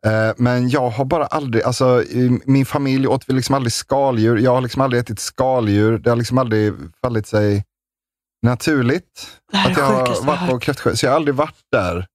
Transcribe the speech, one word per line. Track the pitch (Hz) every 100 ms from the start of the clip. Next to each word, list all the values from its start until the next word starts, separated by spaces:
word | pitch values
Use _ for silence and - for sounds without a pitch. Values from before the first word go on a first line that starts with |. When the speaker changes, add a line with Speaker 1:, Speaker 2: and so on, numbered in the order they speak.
| 110
Speaker 1:
Eh, | 110 113 -
men | 123 123 123
jag | 139 127
har | 110
bara | 135 165 143
aldrig, | 156 139 113
alltså, | - 123 131 123
i | - 123 127 123
min | - 135 131
familj | 147 139 135 135
åt | 131 -
vi |
liksom | 131 123
aldrig | 135 120
skaldjur. | - - 139 139 120 110 113
Jag | 127
har | 123
liksom | 123 135
aldrig | 135 120
ätit | 113 104
skaldjur. | - - 131 131 107 101 107 113
Det | 120
har | 120
liksom | 120 127
aldrig | 123 107 104 90 78 _
fallit | 127 113 107
sig | 107 104 101 - _ _ _ _ _ _ _
naturligt | 117 123 - 147 120 165 - - - - _
Speaker 2:
Det | 196
här | -
är |
Speaker 1:
att | 165
jag |
har | 139 131
Speaker 2:
sjukaste | 123 117
jag | 131
Speaker 1:
varit | 151
Speaker 2:
har | 180
Speaker 1:
på |
Speaker 2:
hört. | 127
Speaker 1:
kräftskiva. | 131 139 - 113
Så | 139
jag |
har | 151
aldrig | 147
varit | 135 151 - _
där. | 127 90 87 92